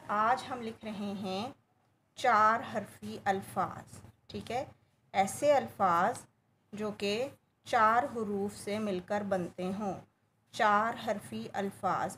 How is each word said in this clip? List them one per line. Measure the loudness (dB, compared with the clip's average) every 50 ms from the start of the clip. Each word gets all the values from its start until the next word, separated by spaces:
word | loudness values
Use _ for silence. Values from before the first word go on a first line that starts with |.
| -8 -4
आज | 0 2 2 2 2 0 -2
हम | -8 -10 -8 -8
लिख | -10 -10 -10 -12
रहे | -12 -8 -8 -6 -6 -6
हैं | -6 -6 -6 -4 -6 -6 -8 -10 -14 _ _ _ _ _ _ _ _ _ _ _ 0
चार | 2 4 6 6 6 6 4 2 -2
हरफी | -4 -6 -6 -6 -8 -12 -14 -12 -12 -12 -4 -2
अल्फाज। | -2 -2 -2 -4 -6 -4 -4 -4 -4 -6 -12 -16 -18 -20 -20 -20 -20 -20 _ _ _
ठीक | -12 -12 -8 -6
है, | -4 -6 -6 -6 -12 _ _ _ _ _ _ _ 0
ऐसे | 0 0 2 0 2 4 6 6
अल्फाज | 6 4 0 0 2 4 4 6 6 4 2 2 -2 -10 _ _ _ _ _ _ _ _ _ -10
जो | -6 -6 -6 -4
कि | -4 -2 -2 0 -2 -2 -4 -6 _ _ _ _ _ _
चार | 0 2 4 6 6 6 6 4
हरूफ | 2 0 -4 -4 -2 -2 -2 -2 -4 -4
से | -8 -6 -6 -4 -4
मिलकर | -2 -2 -4 -4 -4 -4 -4 -4 0
बनते | 0 0 0 -2 -4 -6 -6 -6 -4 -4
हों, | -4 -4 -6 -6 -8 -10 _ _ _ _ _ _ _ _ _ -2
चार | 2 4 6 6 4 4 0 -2 -4
हरफी | -4 -4 -4 -4 -6 -10 -10 -10 -10 -8 -6
अल्फाज, | -4 -4 -4 -6 -4 -2 0 0 0 -2 -4 -6